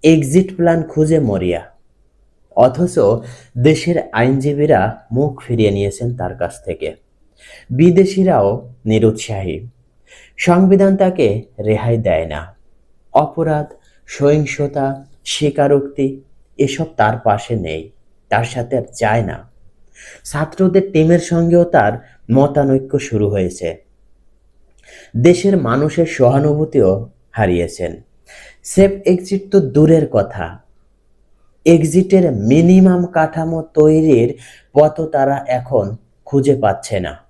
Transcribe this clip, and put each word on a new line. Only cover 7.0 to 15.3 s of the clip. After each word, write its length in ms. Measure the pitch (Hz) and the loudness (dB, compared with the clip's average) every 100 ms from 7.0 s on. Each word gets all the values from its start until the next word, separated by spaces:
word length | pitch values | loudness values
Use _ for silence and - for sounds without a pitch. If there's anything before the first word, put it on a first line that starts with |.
| _ _ _ _ - - _ | _ _ _ _ -20 -20 _
বিদেশিরাও 960 | 127 170 175 190 190 185 147 98 117 - - 110 | 4 4 6 2 2 0 2 0 -2 -10 -12 -2
নিরুৎসাহী। 800 | 110 113 110 - 104 92 78 120 _ _ _ _ - _ - | 2 2 0 -8 -8 -8 -8 -12 _ _ _ _ -20 _ -4
সংবিধান 600 | - 175 190 190 196 190 | 2 4 4 4 2 2
তাকে 480 | 185 185 117 104 - - | 0 2 0 0 -8 -8
রেহাই 400 | 104 107 117 117 | -2 -2 0 -2
দেয় 280 | 104 80 82 | 0 -2 -4
না। 280 | 76 87 _ _ _ _ _ _ | -10 -12 _ _ _ _ _ _
অপরাধ, 600 | 131 156 165 160 151 147 - _ _ _ | -2 -2 -4 -2 -2 -6 -16 _ _ _
সহিংসতা, 1000 | - 143 151 143 - 143 143 135 135 - - | -2 0 2 -2 -4 -6 -4 -6 -6 -14 -20
স্বীকারোক্তি 960 | - | -12